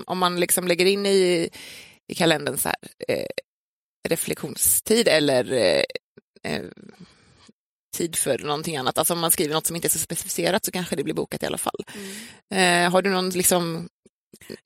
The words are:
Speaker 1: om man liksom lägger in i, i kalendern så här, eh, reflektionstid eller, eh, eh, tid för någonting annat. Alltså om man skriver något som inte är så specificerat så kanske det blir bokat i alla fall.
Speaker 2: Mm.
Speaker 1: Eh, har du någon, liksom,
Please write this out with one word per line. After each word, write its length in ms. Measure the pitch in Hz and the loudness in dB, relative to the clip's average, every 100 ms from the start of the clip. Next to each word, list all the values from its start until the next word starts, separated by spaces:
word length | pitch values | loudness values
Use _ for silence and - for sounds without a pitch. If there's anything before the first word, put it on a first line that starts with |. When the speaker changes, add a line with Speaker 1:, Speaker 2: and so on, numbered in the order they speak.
| - | -6
Speaker 1:
om 120 | 185 | 0
man 220 | 180 175 | 0 2
liksom 280 | 175 - 180 | 0 0 0
lägger 180 | 175 180 | 2 4
in 200 | 196 202 | 2 2
i, 440 | 196 185 175 165 - - - - _ _ | 4 4 2 -2 -8 -18 -20 -20 _ _
i 20 | |
kalendern 440 | - 165 151 143 127 | 0 2 2 0 -4
så 100 | - | -2
här, 80 | - - _ - | -4 -8 _ -4
eh, 180 | 90 - - - _ _ _ _ _ - | -4 -4 -8 -10 _ _ _ _ _ -4
reflektionstid 1000 | 165 - 156 151 - - - - - 190 | -4 -2 -6 -8 -2 2 2 2 4 6
eller, 440 | 151 147 127 120 | 6 6 4 2
eh, 320 | 131 95 71 - - - - _ _ - | 2 4 4 2 -4 -10 -20 _ _ -6
eh, 120 | 73 71 - - - - _ _ _ - _ _ _ _ - | -6 -8 -16 -20 -20 -20 _ _ _ -20 _ _ _ _ -6
tid 200 | 170 160 | -4 -2
för 220 | - 123 | 0 -2
någonting 380 | 147 147 165 151 | -2 -4 -4 -4
annat. 220 | 127 - | -2 0
Alltså 160 | - | 2
om 60 | 170 | 0
man 100 | 165 | 0
skriver 240 | - 151 | 2 2
något 120 | 156 - | 0 -4
som 100 | 170 | -4
inte 120 | 160 | -2
är 20 | |
så 80 | - | -2
specificerat 640 | - 165 - - 170 190 | -4 -8 -6 -2 0 0
så 60 | - | -2
kanske 260 | 180 175 175 | -6 -4 -4
det 80 | |
blir 100 | 147 | -4
bokat 280 | 160 151 - | -4 -6 -6
i 40 | - | -6
alla 120 | 71 | -4
fall. 260 | - - - | -6 -6 -12
Speaker 2:
Mm. 880 | 208 196 202 226 - _ 190 180 175 175 | -12 -14 -14 -16 -20 _ 2 4 4 4
Speaker 1:
Eh, 60 | |
har 100 | 185 | 2
du 80 | 185 | 2
någon, 200 | 185 185 | 0 0
liksom, 580 | 180 180 180 165 165 170 _ _ _ _ - - - | 0 2 2 0 -6 -10 _ _ _ _ -20 -18 -16